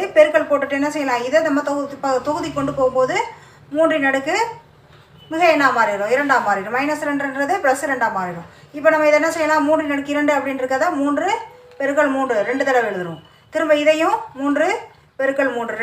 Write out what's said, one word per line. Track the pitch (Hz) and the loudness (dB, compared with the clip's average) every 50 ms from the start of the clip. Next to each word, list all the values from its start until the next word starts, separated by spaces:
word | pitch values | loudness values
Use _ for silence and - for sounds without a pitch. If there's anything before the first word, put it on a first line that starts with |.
| 381 392 - 320 | 0 2 6 6
பெருக்கல் | 302 302 - 311 302 - | 6 6 6 0 0 2
போட்டுட்டு | 285 277 - 269 277 277 | 0 0 0 0 -2 -2
என்ன | 285 294 294 | -2 -2 -2
செய்யலாம், | 311 277 269 247 240 240 254 | -2 -2 -2 -2 -2 -2 0
இதை | 277 320 320 311 | 0 2 2 2
நம்ம | 277 285 285 294 | 0 0 -2 -2
தொகுதி, | 285 285 277 269 - - - | -2 -4 -4 -6 -8 -6 -4
ப-, | 269 262 247 247 294 | -2 -2 -2 -2 -2
தொகுதிக்கு | 302 339 311 320 - 285 | -4 -4 -4 -6 -4 -4
கொண்டு | 277 277 269 - | -4 -4 -2 0
போகும்போது | 262 254 - 254 262 262 330 415 480 - - - - - - - - - 277 302 | 0 0 2 2 0 2 0 -2 -2 -4 -6 -16 -20 -20 -20 -20 -16 -6 0 2
மூன்றின் | 330 320 320 311 277 269 | 2 2 2 2 0 0
அடுக்கு | 269 269 269 294 349 415 453 466 - - - - - - - - - - - _ - - - - 302 | 0 0 -2 -2 -2 -2 -2 -2 -6 -12 -16 -20 -20 -20 -20 -20 -20 -20 -20 _ -20 -20 -14 -8 -2
மிகை | 320 359 330 311 | 2 4 4 4
எண்ணா | 294 277 262 254 233 | 4 4 2 2 2
மாறிடும், | 220 208 202 196 202 214 247 | 0 0 0 -2 -2 0 0
இரண்டா | 285 285 277 269 233 - 208 | 0 2 2 2 2 2 0
மாறிடும். | 202 196 185 214 233 254 | -2 -2 -2 -4 -4 -2
மைனஸ் | 277 294 302 294 311 294 | -2 -2 -2 -4 -4 -4
ரெண்டுன்றது | 285 277 285 277 262 277 285 285 370 392 302 | -4 -4 -4 -4 -4 -4 -2 -2 -2 0 2
பிளஸ் | 269 262 277 320 294 269 | 0 0 0 0 -4 -2
ரெண்டா | 247 233 214 196 190 | 0 -2 -2 -2 -2
மாறிடும். | 185 175 175 170 - - - - - - - 302 | -4 -6 -6 -10 -12 -16 -20 -20 -20 -16 -8 -2
இப்ப | 277 320 320 | 2 2 4
நம்ம | 302 311 302 | 4 4 4
இதை | 302 302 | 4 4
என்ன | 302 330 330 339 | 4 2 0 0
செய்யலாம், | 311 302 311 311 285 285 | 0 2 2 2 2 2
மூன்றின் | 320 320 311 285 285 | 2 2 0 0 -2
அடுக்கு | 277 277 - 285 294 | -4 -2 -2 -2 0
இரண்டு | 294 294 294 277 | 2 2 2 0
அப்படின்றத | 262 277 262 262 254 254 269 262 320 359 330 277 | 0 -2 -4 -4 -2 -2 0 0 0 0 0 0
மூன்று | 277 285 285 294 330 381 453 453 - - - - - - - - | 0 0 0 0 0 0 -2 -2 -4 -8 -16 -20 -20 -18 -10 -6
பெருக்கல் | 277 277 285 302 294 277 269 269 | -4 -2 2 2 2 2 2 0
மூன்று | 269 247 233 208 202 202 | 0 0 0 0 0 -2
ரெண்டு | 247 269 277 269 | 0 -2 0 2
தடவை | 262 247 226 208 196 | 2 2 0 0 -2
எழுதுறோம். | 185 175 165 165 - - - _ _ _ _ - | -6 -6 -8 -10 -12 -14 -20 _ _ _ _ -6
திரும்ப | 311 330 311 302 294 294 | -2 0 2 2 2 4
இதையும் | 302 311 311 320 370 415 440 - - - 262 | 4 2 4 2 0 0 -2 -4 -6 -10 -6
மூன்று | 277 285 285 285 320 370 427 466 - - - _ _ _ _ - | -2 -2 0 0 0 0 0 -2 -6 -10 -20 _ _ _ _ -4
பெருக்கல் | 269 269 269 277 277 262 240 240 | -2 -2 0 0 0 -2 -2 -4
மூன்று | 233 220 214 220 | -6 -6 -6 -6